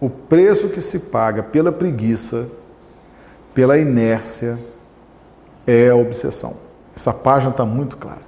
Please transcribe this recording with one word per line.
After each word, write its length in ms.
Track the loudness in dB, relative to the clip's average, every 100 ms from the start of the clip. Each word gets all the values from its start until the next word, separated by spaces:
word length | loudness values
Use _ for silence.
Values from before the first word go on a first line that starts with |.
O 100 | -8
preço 580 | -8 0 4 4 4 0
que 120 | -4
se 180 | -6 -8
paga 440 | -6 -2 -2 -2
pela 300 | -2 0 0
preguiça, 760 | 0 -4 -2 -2 -2 -4 -8 -8 -14 -20 -20 -20 -20 _ -20 -20 -20 -6
pela 260 | 2 4 4
inércia, 800 | 2 2 2 0 -4 -8 -6 -8 -12 -20 -20 _ -20 -20 -20 -20 -20 -8 2
é 240 | 4 6
a 60 | 4
obsessão. 600 | 2 -2 -6 -8 -10 -14 -20 -20 _
Essa 180 | -6 -4
página 400 | -2 2 2 2
tá 120 | -2
muito 320 | -2 -4 -6 -10
clara. 240 | -16 -18